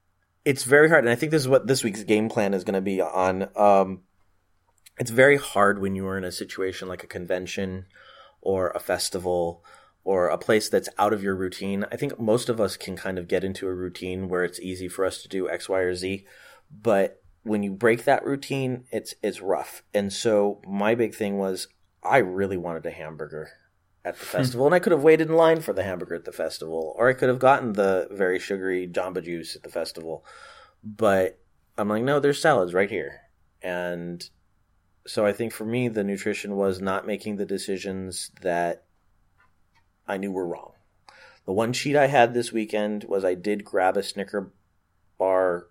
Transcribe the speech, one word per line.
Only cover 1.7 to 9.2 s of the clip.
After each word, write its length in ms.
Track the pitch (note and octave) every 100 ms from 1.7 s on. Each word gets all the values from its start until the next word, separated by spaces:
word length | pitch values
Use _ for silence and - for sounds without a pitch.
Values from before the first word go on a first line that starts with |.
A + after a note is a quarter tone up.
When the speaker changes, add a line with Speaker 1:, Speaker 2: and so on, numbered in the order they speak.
| C3
Speaker 1:
week's 200 | A#2 G2+
game 260 | G2+ G#2+ A2
plan 240 | A#2+ G2+
is 100 | G2
gonna 180 | F2 G2
be 200 | G2 F#2+
on. 480 | E2+ F#2 F#2 F#2 G2 G2+
Um, 460 | G#2 G2 F#2+ F#2 _ _ _ _ _ _ _ _ - -
it's 120 | A#2+
very 260 | A2+ C#3 C#3
hard 420 | - G2 G2+ G2+
when 160 | G2 F#2+
you 100 | F#2+
are 100 | F#2+
in 60 |
a 80 | F2+
situation 560 | F2+ F#2+ - F#2+ F#2 F#2
like 160 | F2+
a 40 | -
convention 800 | G2 F2+ F#2 F2+ - F#2+ F#2 F#2+ - - - - _
or 280 | - F#2+ F2+
a 100 | F2
festival 840 | - F2+ - F#2